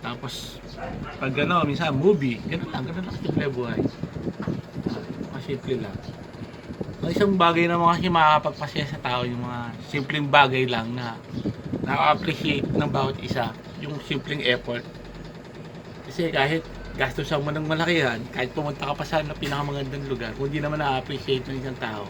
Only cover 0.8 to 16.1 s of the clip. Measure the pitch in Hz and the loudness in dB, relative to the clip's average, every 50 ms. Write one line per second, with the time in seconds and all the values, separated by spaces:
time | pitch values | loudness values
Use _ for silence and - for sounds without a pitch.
0.8 | - - - - - - - - 143 135 131 139 147 - 180 170 156 147 139 151 | -10 -8 -8 -8 -8 -10 -6 -4 -4 -2 0 0 2 4 4 4 4 4 2 2
1.8 | 170 156 139 131 151 196 208 156 135 127 117 101 - - 160 175 - - - 139 | 0 2 2 6 6 6 6 6 4 0 0 -2 -4 -4 -4 -4 -4 -4 -4 -4
2.8 | 131 143 165 185 180 208 - - - 165 147 147 147 143 131 123 120 117 113 - | -4 -4 -4 -4 -6 -6 -6 -4 -4 0 0 2 0 0 -2 -2 -2 -2 0 0
3.8 | - - - - - - - - - - - - - - - - - - - - | 0 0 -2 -4 -8 -8 -6 -6 -6 -6 -6 -4 -4 -4 -4 -4 -6 -8 -10 -4
4.8 | - - - 226 - - - - - - - 139 - - 139 135 - 135 131 117 | -4 -4 -4 -4 -6 -8 -8 -8 -8 -8 -8 -8 -6 -4 -6 -4 -2 -2 -2 -2
5.8 | 110 101 95 - - - - - - - - - - - - - - - - - | -2 -6 -8 -8 -10 -10 -12 -12 -14 -14 -12 -12 -12 -12 -12 -14 -12 -12 -8 -8
6.8 | - - - - - 165 180 202 208 202 196 185 170 170 165 165 170 170 175 170 | -8 -8 -6 -4 -2 0 4 6 6 6 8 8 8 8 8 6 6 6 6 6
7.8 | 170 170 175 165 170 180 170 165 156 151 156 151 151 156 147 - 151 139 - 156 | 6 6 6 6 4 4 6 8 8 8 8 6 4 0 -4 -4 -8 -4 -2 -2
8.8 | 143 139 147 - - 131 123 123 123 123 120 120 120 123 123 120 120 117 117 - | -2 -2 -4 -4 -2 -2 0 0 0 -2 -2 -4 -4 -4 -4 -4 -6 -6 -8 -10
9.8 | - - - 147 135 139 151 151 147 139 139 147 139 131 131 131 131 123 123 113 | -10 -4 -4 -4 -2 -2 -2 -2 2 6 8 8 8 8 6 2 2 2 2 0
10.8 | 113 117 120 127 123 117 113 - - - - - - 104 - - - - - - | 0 -2 -4 -4 -6 -6 -6 -8 -10 -8 -8 -4 -4 -4 -4 -4 -6 -6 -4 -4
11.8 | - 127 139 147 147 151 151 143 - 160 156 - - 156 147 143 - - - - | 0 0 2 4 6 6 6 4 2 -2 -2 0 0 0 0 0 0 0 0 0
12.8 | 151 143 131 139 135 135 135 - - - - 131 117 113 110 - - - - - | 2 2 2 0 0 0 -2 -4 -4 -2 0 0 0 -2 -4 -8 -14 -14 -12 -10
13.8 | - 143 151 139 - - 151 135 - 143 147 147 143 127 123 120 - - 120 120 | -8 -8 -8 -8 -6 -4 -4 -4 -2 -4 -4 0 2 2 2 2 0 -4 -6 -6
14.8 | - - - - - - - - - - - - - - - - - - - - | -6 -10 -14 -14 -14 -14 -12 -12 -14 -12 -14 -14 -16 -14 -14 -14 -14 -14 -14 -14
15.8 | - - - - - - | -14 -14 -14 -14 -14 -8